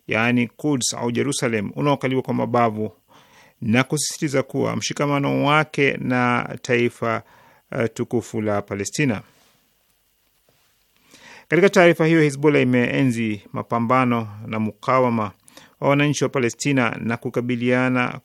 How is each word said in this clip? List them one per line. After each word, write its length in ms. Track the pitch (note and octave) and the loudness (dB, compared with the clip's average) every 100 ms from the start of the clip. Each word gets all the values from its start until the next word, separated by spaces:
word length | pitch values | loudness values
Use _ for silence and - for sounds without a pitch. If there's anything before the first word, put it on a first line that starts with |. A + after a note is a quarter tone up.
| - | -6
yaani 400 | A2 A#2+ B2 A2+ | 0 2 0 -2
Quds 460 | - D3 C#3 - | -4 -2 -2 -2
au 180 | - A#2+ | -4 -4
Jerusalem, 600 | A#2 B2+ C3+ B2+ A2+ G2 C#3 | -2 -2 -2 -2 -2 -4 -4
unaokaliwa 460 | C#3+ C#3 C3 C3 | -2 0 -2 -2
kwa 120 | B2+ | -2
mabavu, 580 | B2 A2+ A#2+ A#2 G#2+ G#2 - _ - _ - - _ | -4 0 2 2 0 -6 -10 _ -20 _ -20 -20 _
na 220 | - B2 | 0 2
kusisitiza 600 | C3 D3+ - - D#3 C3+ | 2 -2 -4 -6 -2 -2
kuwa 320 | - C3+ A2+ A2+ | -2 -2 -2 -4
mshikamano 720 | - - D3 C#3+ C#3 C3+ C#3 | -6 -4 -2 0 0 0 2
wake 520 | D3+ D3+ - C#3 A2 | 2 2 0 0 0
na 480 | B2+ B2+ B2 A#2+ - - | -2 0 0 0 -4 -10
taifa, 640 | - A#2+ A#2+ - A#2 A2+ - _ _ _ _ | -2 0 0 -2 -4 -4 -8 _ _ _ _
eh, 180 | C3 A#2 | -6 -4
tukufu 480 | - A#2+ A#2+ - A#2 | -4 -4 -4 -4 -4
la 200 | G#2+ G2+ | -2 -4
Palestina. 600 | - G2+ G2 - C#3+ G2 - _ _ _ _ _ _ _ _ _ _ _ _ _ _ _ _ _ _ - - - - | -4 -8 -6 -2 -2 -2 -8 _ _ _ _ _ _ _ _ _ _ _ _ _ _ _ _ _ _ -20 -20 -20 -2
Katika 220 | D#3 F#3+ | 4 4
taarifa 360 | G3 F3 D#3+ D#3+ | 6 6 6 4
hiyo, 160 | E3 | 4
Hezbollah 400 | D3+ C#3 D3+ C#3+ | 4 4 4 4
imeenzi 800 | B2+ B2 A#2+ C#3 C3+ A#2 A2+ G2+ - | 4 2 2 2 0 0 -2 -4 -8
mapambano 720 | A#2 - A#2 A#2 B2+ B2 A#2 G#2+ G#2 A2+ | -10 -4 -2 2 2 2 0 -4 -10 -8
na 120 | A2 | -4
mukawama 720 | G#2+ - - C3 B2 A#2 G#2 - _ - - _ | -4 -4 0 2 2 0 -4 -8 _ -20 -20 _
wa 100 | C#3 | 0
wananchi 340 | C#3 D3 C3+ | 2 2 0
wa 60 | B2+ | -2
Palestina 680 | C#3 A#2 - C#3+ C3+ A#2 - | 0 -2 -2 0 0 0 -2
na 160 | A2 A#2 | -6 -6
kukabiliana 1000 | B2+ B2 A#2+ A#2+ B2 B2 B2+ B2+ B2 - | -4 -4 -2 -2 0 2 2 0 -2 -6